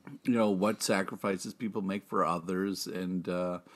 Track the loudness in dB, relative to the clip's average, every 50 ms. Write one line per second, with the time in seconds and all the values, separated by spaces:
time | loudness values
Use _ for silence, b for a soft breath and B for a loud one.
0 | -16 -16 -16 -4 0 2 4 4 6 4 4 4 4 2 2 0 0 2 2 2
1 | 2 -2 -4 -4 -2 -2 -2 -2 -4 -8 -8 -6 -6 -4 -4 -2 -2 -2 -2 -4
2 | -4 -2 0 2 2 2 2 0 -2 -2 -2 0 0 -2 -2 -4 -6 -6 -6 -4
3 | -4 -2 -2 -2 -2 -2 -2 -2 -2 -2 -4 -6 b b b